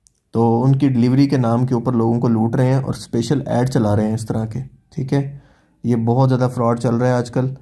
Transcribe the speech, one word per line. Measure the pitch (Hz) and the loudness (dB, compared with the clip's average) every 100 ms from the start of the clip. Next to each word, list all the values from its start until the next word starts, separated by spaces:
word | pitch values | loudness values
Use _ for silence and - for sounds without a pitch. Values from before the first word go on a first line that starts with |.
| _ _ _ | _ _ _
तो | 113 117 117 | 0 2 2
उनकी | 131 135 139 | 2 2 2
डिलीवरी | 127 123 131 139 | 2 2 4 2
के | 139 | 2
नाम | 120 117 127 | 2 0 0
के | |
ऊपर | 120 120 | 0 0
लोगों | 123 113 117 | 0 0 0
को | 123 | 0
लूट | 113 113 131 | 0 0 0
रहे | 127 | 2
हैं | 135 | 0
और | 135 | -2
स्पेशल | - - 120 117 143 131 | -6 -6 -4 -2 -2 -2
ऐड | 117 127 | -2 0
चला | 131 107 | 0 0
रहे | 104 107 | 0 0
हैं | |
इस | 110 110 | -2 -4
तरह | 117 | -6
के, | 110 110 | -6 -8
ठीक | 135 - _ - 135 | -12 -16 _ -10 -4
है? | 139 139 143 - _ _ _ 117 | -2 -2 -8 -20 _ _ _ -2
ये | 117 | 0
बहुत | 117 120 135 | 0 2 2
ज़्यादा | 131 123 | 2 0
फ्रॉड | 127 117 117 | 0 -2 0
चल | 127 | 0
रहा | 117 127 | 0 0
है | 123 | 0
आजकल, | 120 135 131 135 | -2 -4 -4 -6